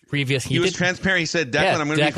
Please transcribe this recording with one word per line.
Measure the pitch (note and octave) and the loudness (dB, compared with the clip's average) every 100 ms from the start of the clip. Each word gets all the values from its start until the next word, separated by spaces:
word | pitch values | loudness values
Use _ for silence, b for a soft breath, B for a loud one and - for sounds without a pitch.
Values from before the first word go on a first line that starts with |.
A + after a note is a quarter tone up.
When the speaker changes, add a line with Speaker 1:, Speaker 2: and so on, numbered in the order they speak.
Speaker 1:
you. | _ | _
Speaker 2:
previous, | C#3+ C3 C3+ | -4 0 -2
Speaker 3:
He | - D#3+ | 0 0
was | F3+ | 0
Speaker 2:
did | F3 | 0
Speaker 3:
transparent. | F3+ F3 F#3+ F#3 | -2 0 0 0
He | |
said, | D#3 E3+ C#3+ | 0 -2 0
"Declan, | C#3 | 0
Speaker 2:
Yeah, | F#3 E3 | 2 2
Speaker 3:
I'm | D3 | 0
gonna | D3+ | 0
Speaker 2:
Declan. | |
Speaker 3:
be | D3 | 0